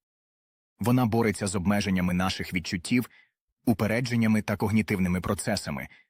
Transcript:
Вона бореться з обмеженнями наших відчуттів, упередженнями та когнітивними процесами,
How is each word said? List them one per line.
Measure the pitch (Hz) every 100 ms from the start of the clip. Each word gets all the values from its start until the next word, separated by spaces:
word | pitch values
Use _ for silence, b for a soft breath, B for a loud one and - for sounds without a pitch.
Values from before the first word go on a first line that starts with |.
| _ _ _ _ _ _ _ _
Вона | 104 127 120
бореться | 113 110 101 104
з |
обмеженнями | 101 90 101 101 92 90
наших | 90 95 - 92
відчуттів, | 90 - 98 - 123 113 b b _ _ _
упередженнями | - 113 104 110 123 120 110 110
та | - 104
когнітивними | 110 107 - 101 92 90
процесами, | - 101 - 98 - 69 65 b